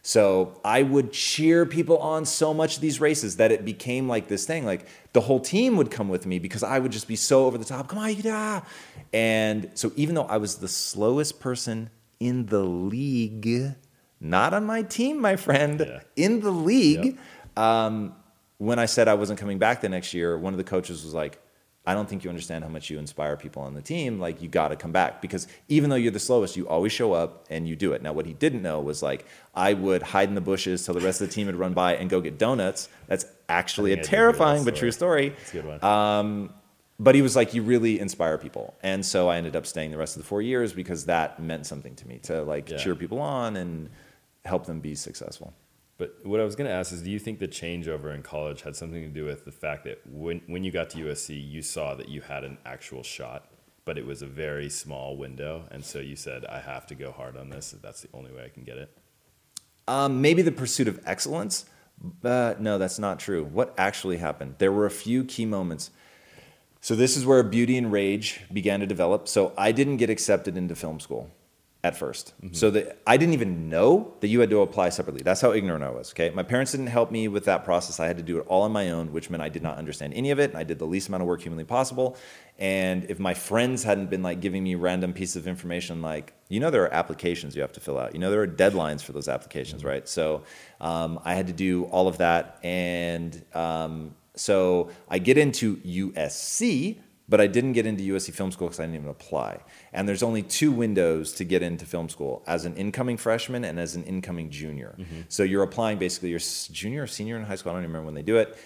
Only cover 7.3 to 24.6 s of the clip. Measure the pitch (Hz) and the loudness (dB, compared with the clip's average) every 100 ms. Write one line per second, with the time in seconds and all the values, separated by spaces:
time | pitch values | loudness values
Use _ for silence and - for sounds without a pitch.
7.3 | 135 131 117 110 131 135 208 214 208 220 | 6 6 2 -6 -8 -6 -4 -4 -2 -2
8.3 | 214 214 196 - - - - - 110 113 | -2 -2 -4 -6 -18 -18 -20 -2 2 4
9.3 | 110 110 107 92 - 110 131 151 165 113 | 4 2 0 -4 -4 -4 0 0 0 0
10.3 | 107 104 - 92 - - 101 107 139 147 | 0 -2 -6 -6 -4 -4 0 2 2 0
11.3 | - 131 123 120 110 113 _ _ - 120 | -4 -6 -4 -4 -6 -8 _ _ -4 -2
12.3 | 127 107 104 95 87 95 117 143 123 110 | 0 2 2 2 0 -2 -2 0 0 0
13.3 | 110 113 120 139 139 _ _ _ _ 78 | -2 0 0 -2 -8 _ _ _ _ 2
14.3 | 92 139 196 214 226 220 - 262 302 214 | 4 4 2 0 -2 -4 -2 0 2 2
15.3 | 190 - 139 147 151 147 127 - - 190 | 2 4 4 4 0 -2 -4 -10 2 2
16.3 | 233 202 175 160 254 160 160 254 - - | 4 2 0 4 8 8 6 2 -2 -16
17.3 | - - - 113 113 110 110 98 - _ | -20 -10 2 4 4 2 0 -4 -8 _
18.3 | _ _ - 104 117 113 - 110 104 104 | _ _ -4 0 2 2 6 6 6 2
19.3 | 98 101 95 110 123 101 92 - 87 85 | -2 -4 2 2 4 0 -2 -4 -2 0
20.3 | 82 95 95 92 92 90 82 78 80 73 | 0 -2 -4 -2 -2 -2 -10 -8 -6 -6
21.3 | - _ _ _ _ 90 101 101 98 90 | -8 _ _ _ _ -2 -2 -2 -6 -8
22.3 | 85 82 82 78 78 - 76 73 - 73 | -10 -8 -8 -8 -10 -10 -10 -10 -6 -4
23.3 | 73 76 71 69 71 73 165 131 104 85 | -4 -8 -12 -10 -12 -8 -4 -4 -4 -6
24.3 | 80 85 85 | -6 -2 0